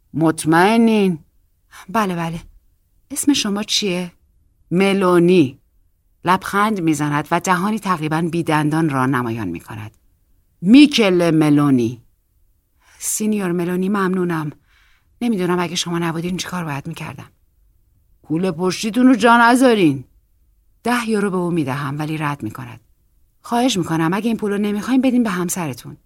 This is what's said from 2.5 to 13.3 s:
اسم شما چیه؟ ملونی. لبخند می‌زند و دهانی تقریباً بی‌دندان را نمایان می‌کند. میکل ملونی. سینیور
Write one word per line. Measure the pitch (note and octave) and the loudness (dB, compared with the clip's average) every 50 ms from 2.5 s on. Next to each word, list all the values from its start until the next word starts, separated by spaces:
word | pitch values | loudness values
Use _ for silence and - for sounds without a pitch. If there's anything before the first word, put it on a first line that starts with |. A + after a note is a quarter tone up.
| - - _ _ _ _ _ _ _ _ _ - | -20 -20 _ _ _ _ _ _ _ _ _ -14
اسم | C4+ - - - C#4+ | -10 -4 0 0 0
شما | C4+ - G#3+ G3 G3+ G#3+ | 0 0 -4 -4 -6 -6
چیه؟ | - - - G#3 G3 F3 F3+ F3+ F3 - _ _ _ _ _ _ _ _ _ _ - | -4 -4 -4 -2 -2 -4 -4 -6 -10 -12 _ _ _ _ _ _ _ _ _ _ -4
ملونی. | E3 F3+ G3 G3 G3 G3 F#3+ F3+ F3+ F3 E3+ F3 F#3 F#3 C#3+ B2 - _ _ _ _ _ _ _ _ _ _ _ _ _ - | 0 0 2 2 2 2 2 4 4 4 6 6 6 4 4 2 0 _ _ _ _ _ _ _ _ _ _ _ _ _ 0
لبخند | E3 F#3 F#3+ - - - G3+ G#3 A3 A3+ F#3+ | 0 0 0 0 -4 -2 0 0 0 0 -2
می‌زند | E3 D#3+ D#3 C#3+ D3+ D3 D3 D3 D3+ - | 0 0 0 0 -2 -2 -2 -2 -2 -2
و | E3+ F3 | -2 -2
دهانی | F3 G3 F#3 E3+ F#3 G#3 A3 G#3+ | 0 0 0 0 0 -2 -4 -4
تقریباً | - G3 F3+ D3+ D#3 D3+ D#3 D#3+ | -4 -4 -4 -2 -2 -2 -2 -2
بی‌دندان | E3+ E3 D3+ E3+ D#3 - D#3 D3+ D3+ D3+ D3+ D#3+ E3 D#3 | -2 -2 -2 -4 -2 0 0 0 2 0 0 0 0 0
را | C3+ C3 B2+ | 0 0 0
نمایان | C3 C#3 B2 B2 A#2 A2+ A#2 G#2+ | 0 0 -2 -2 -4 -6 -6 -6
می‌کند. | F2+ E2+ E2 - - A2+ G#2+ G#2 G#2 _ _ _ _ _ _ _ _ _ _ _ _ _ - | -8 -8 -10 -12 -14 -14 -14 -14 -14 _ _ _ _ _ _ _ _ _ _ _ _ _ -4
میکل | E3+ F3+ A#3 C#4+ D4+ C#4+ D4 A#3 A3 G3 F3+ F3 E3+ E3+ | 2 6 8 8 8 8 4 2 2 2 2 2 2 2
ملونی. | D#3+ D#3 D#3 D3+ D3 D3 D3 C#3+ C3+ B2 A#2 A2+ B2+ A#2 _ _ _ _ _ _ _ _ _ _ _ _ _ _ _ _ _ _ _ - | 2 2 2 4 4 4 4 4 2 2 0 -2 -6 -8 _ _ _ _ _ _ _ _ _ _ _ _ _ _ _ _ _ _ _ -12
سینیور | - - - - G#3+ G#3+ | -10 -8 -6 -4 -2 -2